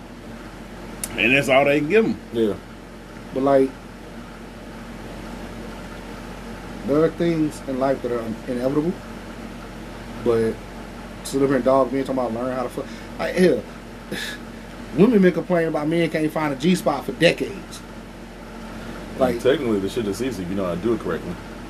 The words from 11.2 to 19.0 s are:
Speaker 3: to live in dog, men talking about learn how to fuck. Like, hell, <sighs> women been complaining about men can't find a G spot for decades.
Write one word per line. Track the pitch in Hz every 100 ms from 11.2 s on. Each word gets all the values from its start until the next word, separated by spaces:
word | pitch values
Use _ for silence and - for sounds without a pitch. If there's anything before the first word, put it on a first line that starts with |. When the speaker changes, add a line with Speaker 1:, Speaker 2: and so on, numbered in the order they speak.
| -
Speaker 3:
to | 139
live | 139
in | 135
dog, | 123 135 123
men | 135 135
talking | 131
about | 117
learn | 113 127 127
how |
to | 117
fuck. | - - - - -
Like, | 165 -
hell, | 180 113 - - - - -
<sighs> | - - - - - - - - 131
women | 226 214
been | 180
complaining | 165 156 175 165
about | 156 151
men | 170 165
can't | 160 156
find | 160 151
a | 135
G | 165 180
spot | 165 139 -
for |
decades. | 127 160 - 120 - - - - - - - - - - - - - - -